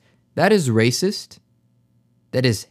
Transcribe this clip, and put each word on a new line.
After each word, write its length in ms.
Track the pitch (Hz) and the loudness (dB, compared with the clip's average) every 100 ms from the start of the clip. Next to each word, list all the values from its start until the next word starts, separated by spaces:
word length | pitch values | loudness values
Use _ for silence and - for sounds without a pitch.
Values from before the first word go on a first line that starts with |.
| _ _ _ | _ _ _
That 160 | - 185 | -2 2
is 180 | 208 135 | 2 2
racist. 680 | 110 117 123 185 214 - - _ _ _ _ _ _ _ _ _ | 2 2 0 -4 -6 -14 -20 _ _ _ _ _ _ _ _ _
That 120 | 127 | -2
is 220 | 127 107 - | 0 -2 -6